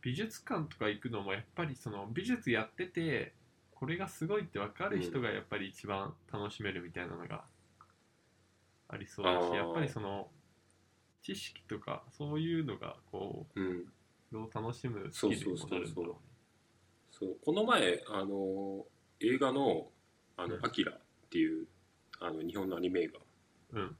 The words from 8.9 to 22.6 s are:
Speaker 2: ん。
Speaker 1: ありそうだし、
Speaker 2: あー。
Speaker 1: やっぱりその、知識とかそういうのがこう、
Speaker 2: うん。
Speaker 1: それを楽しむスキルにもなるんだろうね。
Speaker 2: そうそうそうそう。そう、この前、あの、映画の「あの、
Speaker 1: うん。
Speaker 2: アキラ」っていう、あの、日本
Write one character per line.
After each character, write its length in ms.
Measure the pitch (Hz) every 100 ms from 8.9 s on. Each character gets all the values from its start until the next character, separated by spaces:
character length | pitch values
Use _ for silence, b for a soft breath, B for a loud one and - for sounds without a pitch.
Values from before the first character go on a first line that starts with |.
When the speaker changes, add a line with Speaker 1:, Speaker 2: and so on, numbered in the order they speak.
Speaker 2:
ん。 20 | 104
Speaker 1:
あ 20 |
り 100 | 101
そ 160 | -
う 20 | 95
だ 60 |
し、 40 | 90
Speaker 2:
あ 120 | 87
ー。 40 | 87
Speaker 1:
や 140 | 85
っ 20 |
ぱ 60 | 82
り 100 | 143
そ 120 | -
の、 280 | 101 101 95 - _ _ _ _ _ _ _ _
知 140 | - 190
識 260 | - -
と 160 | - 110
か 240 | - - -
そ 240 | - 147
う 60 | 151
い 200 | 160 165
う 60 | 151
の 120 | 98
が 200 | - - -
こ 340 | 98 98 - - -
う、 60 |
Speaker 2:
う 20 |
ん。 220 | 95 90 87 - _ _ _
Speaker 1:
そ 60 | 110
れ 60 |
を 80 | 110
楽 200 | 110 113
し 140 | 120 127
む 180 | 107 95
ス 80 | - -
キ 80 | 104
ル 180 | 101
に 60 | 85
も 60 | 78
な 0 |
る 0 |
ん 40 |
だ 0 |
ろ 80 | 92
う 40 |
ね。 40 | -
Speaker 2:
そ 80 |
う 20 | -
そ 60 |
う 20 |
そ 0 |
う 20 | 85
そ 60 |
う。 40 | 87 - - _ _ _ _ _ _ _
そ 140 | - 95
う、 100 | - -
こ 80 |
の 100 | 180
前、 400 | 220 226 101 87 -
あ 180 | 104 98
の、 600 | 98 95 95 98 98 - _ _ _
映 180 | 113 131
画 140 | 135
の 340 | 135 131 87 - - _ _ _ -
「あ 120 | 87
の、 80 | 90
Speaker 1:
う 40 |
ん。 60 | -
Speaker 2:
ア 40 |
キ 140 | -
ラ」 80 | -
っ 60 | - _ _ _
て 80 | 85
い 240 | 80 80
う、 60 | 80 - _ _ _ -
あ 120 | 90
の、 100 | 80
日 140 | 82
本 140 | 98